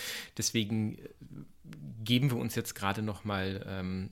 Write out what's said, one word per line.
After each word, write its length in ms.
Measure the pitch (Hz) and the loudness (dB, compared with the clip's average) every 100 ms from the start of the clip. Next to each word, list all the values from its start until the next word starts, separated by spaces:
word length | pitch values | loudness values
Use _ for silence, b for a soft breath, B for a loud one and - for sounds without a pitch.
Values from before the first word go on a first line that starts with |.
| B B B - | B B B -2
Deswegen, 600 | 110 117 104 110 107 - | 2 2 2 2 2 -2
äh, 100 | - - - - 147 - - 147 143 113 | -12 -16 -16 -14 -14 -16 -16 -12 -10 -8
geben 280 | 110 123 139 | 4 6 6
wir 60 | 120 | 4
uns 200 | 120 - | 0 0
jetzt 180 | 117 | -2
gerade 280 | - 98 101 | 0 0 2
noch 200 | 107 92 | 0 -2
mal, 420 | 107 98 95 95 98 | 0 0 0 -2 -4
ähm, 420 | 95 92 95 95 | -4 -2 -2 -4